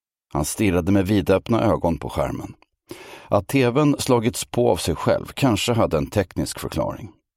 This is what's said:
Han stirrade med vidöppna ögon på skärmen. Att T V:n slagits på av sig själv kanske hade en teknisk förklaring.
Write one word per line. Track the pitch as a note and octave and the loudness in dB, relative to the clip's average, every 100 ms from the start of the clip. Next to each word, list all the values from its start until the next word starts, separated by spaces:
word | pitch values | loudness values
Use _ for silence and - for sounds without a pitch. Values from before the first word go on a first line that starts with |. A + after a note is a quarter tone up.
| _ _ _ | _ _ _
Han | C#2+ D2+ | -4 -4
stirrade | - G#2 F2 E2+ | 0 0 2 2
med | G2+ F#2+ | 2 2
vidöppna | G#2+ D#2+ F#2+ - A2+ | 2 4 2 2 0
ögon | A2+ - E2+ D#2 | 2 2 0 -2
på | - | -4
skärmen. | - C2 - - - _ _ - - - - - | -4 -4 -4 -10 -16 _ _ -20 -20 -20 -16 -2
Att | G2+ - | -2 0
T | C#3 A#2+ | 2 2
V:n | B2+ D3 C#3 | 4 2 0
slagits | - A#2+ A#2 - - | 2 2 2 -4 -6
på | A#2+ A#2+ | 0 2
av | F2+ | 2
sig | - D2+ | 0 -2
själv | - E2+ - | 0 0 -2
kanske | - C3+ G#2 - | -2 0 2 0
hade | A2+ D#2+ D#2 | 2 2 0
en | C#2 | 0
teknisk | G#2+ - - C#2+ - | -2 -2 -4 -6 -6
förklaring. | - - - - G#2+ - _ | -8 -4 -4 -6 -14 -18 _